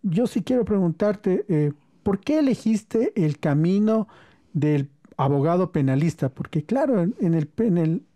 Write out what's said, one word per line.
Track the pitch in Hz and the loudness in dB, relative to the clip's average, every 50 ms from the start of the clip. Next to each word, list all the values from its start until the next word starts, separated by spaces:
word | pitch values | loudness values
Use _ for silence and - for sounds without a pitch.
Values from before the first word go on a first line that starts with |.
yo | - 196 160 196 247 | -2 -2 0 0 0
sí | - - 247 | 0 -2 -4
quiero | 175 - 254 247 220 | -2 0 0 0 0
preguntarte, | 196 214 196 185 170 156 - 208 208 208 202 - 196 180 - - - | 0 0 0 2 0 0 0 -2 -2 -2 -2 -2 -2 -2 -2 0 0
eh, | 180 151 151 147 143 _ _ _ _ _ | 0 0 0 0 -2 _ _ _ _ _
¿por | _ 208 196 202 | _ -2 -2 -2
qué | - - 302 311 | -2 0 0 2
elegiste | 302 269 226 - - 220 226 202 - _ - 226 254 415 - | 2 2 0 0 0 -2 -2 -2 -4 _ -2 -2 -2 0 0
el | 220 165 151 147 - | 0 0 0 -2 -2
camino | - 160 143 147 156 175 190 202 214 214 220 220 202 - - - - - _ _ _ _ - | -2 0 2 2 2 2 2 2 2 2 2 0 -2 -4 -10 -20 -20 -20 _ _ _ _ -4
del | 156 135 151 151 147 139 143 _ _ _ - - | -2 0 2 0 0 -2 -4 _ _ _ -16 -4
abogado | - 139 139 143 139 139 160 170 180 185 170 | -2 0 0 2 2 2 2 2 0 0 0
penalista? | - 156 139 131 131 139 156 170 147 - 147 131 | 0 0 0 2 0 0 0 -2 -2 -2 -4 -6
Porque | - - - - - 180 147 | -4 -8 -14 -4 -4 -6 -2
claro, | - 220 269 311 277 254 196 | -2 -2 0 0 0 0 0
en, | 170 185 - - | 0 -2 -2 -2
en | 226 170 165 | -2 0 0
el, | 170 151 151 _ - | 0 -2 -4 _ -2
en | 220 233 170 175 | 0 0 2 2
el | 165 160 160 - - _ _ | 0 0 -2 -4 -6 _ _